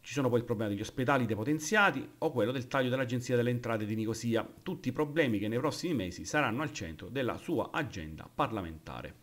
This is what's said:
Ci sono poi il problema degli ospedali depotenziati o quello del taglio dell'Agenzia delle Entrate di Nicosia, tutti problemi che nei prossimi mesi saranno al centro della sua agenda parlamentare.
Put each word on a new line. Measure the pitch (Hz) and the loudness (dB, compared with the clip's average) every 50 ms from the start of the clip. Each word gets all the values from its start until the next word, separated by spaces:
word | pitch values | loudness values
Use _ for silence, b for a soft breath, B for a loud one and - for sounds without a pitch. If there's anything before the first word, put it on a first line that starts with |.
Ci | - - - | -12 -4 -2
sono | 143 135 | 0 2
poi | 123 117 120 | 4 4 2
il | 120 | 2
problema | - 117 104 113 104 | 0 -2 -2 0 -2
degli | 101 98 | 0 -2
ospedali | 110 - - - 127 123 143 131 123 | -4 -4 -2 -2 2 4 4 4 4
depotenziati | 104 110 101 110 139 151 151 - - 214 214 202 190 135 131 - - - | 2 0 -2 0 0 0 -2 0 2 4 6 6 6 4 0 -6 -8 -6
o | - 151 160 135 | -2 -2 0 2
quello | 123 104 117 | 2 2 2
del | 131 139 120 | 2 -2 -4
taglio | 123 - 139 131 123 | 0 2 2 2 2
dell'Agenzia | 123 131 131 113 127 123 123 - 127 | 2 0 0 0 -2 -2 0 2 2
delle | 120 117 123 | 4 4 4
Entrate | 123 120 120 120 113 107 107 | 0 0 0 -2 -2 0 0
di | 104 110 | -2 0
Nicosia, | 110 110 107 110 - - 120 110 110 107 - - - | 0 0 -2 -2 -2 0 2 2 2 2 0 -10 -10
tutti | - 185 185 - - 127 | -6 -6 -6 -4 -4 -4
problemi | 123 - 151 147 143 165 151 127 110 98 | 0 0 -2 0 2 2 2 4 2 2
che | 101 | 0
nei | 110 113 123 | 0 0 2
prossimi | 143 147 - - - 175 160 | 0 0 -2 -2 -2 0 0
mesi | 117 92 90 - - - | 0 0 -2 -6 -8 -8
saranno | - - 151 143 117 104 131 | 0 2 2 2 2 0 0
al | 156 139 - | -4 -4 -4
centro | - 101 82 80 - 87 | -6 -8 -8 -8 -10 -10
della | 90 113 139 131 110 80 | -6 -4 -2 0 0 -2
sua | 87 - - 165 113 95 - | -4 -4 -2 0 0 0 0
agenda | - 170 151 117 - 90 80 78 80 76 82 - | -2 -2 -2 -2 -6 -8 -8 -8 -10 -12 -12 -10
parlamentare. | - - 147 127 113 104 90 80 80 78 - 82 65 60 62 - - - | -2 -2 -2 0 0 -4 -4 -6 -8 -10 -12 -12 -10 -10 -10 -10 -14 -16